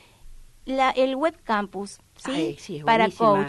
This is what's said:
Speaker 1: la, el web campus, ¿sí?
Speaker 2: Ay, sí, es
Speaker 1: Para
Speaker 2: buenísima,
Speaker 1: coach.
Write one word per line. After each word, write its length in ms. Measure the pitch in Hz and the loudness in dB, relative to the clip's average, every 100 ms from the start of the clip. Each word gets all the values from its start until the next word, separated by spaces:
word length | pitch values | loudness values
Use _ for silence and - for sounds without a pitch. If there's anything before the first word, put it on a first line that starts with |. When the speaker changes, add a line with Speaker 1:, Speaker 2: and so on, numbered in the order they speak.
| - _ - - - - | -20 _ -20 -20 -20 -16
Speaker 1:
la, 260 | - 262 262 | -6 0 2
el 260 | - 262 262 | 2 0 0
web 180 | 320 339 | -2 -4
campus, 540 | - 214 196 190 202 - _ - | -4 -2 -4 -8 -12 -14 _ -14
¿sí? 140 | - | -6
Speaker 2:
Ay, 260 | 277 320 - | -4 -4 -6
sí, 160 | - 151 | -12 -6
es 80 | |
Speaker 1:
Para 200 | 156 226 | 2 2
Speaker 2:
buenísima, 240 | 214 - 226 | 2 2 4
Speaker 1:
coach. 160 | 196 | 4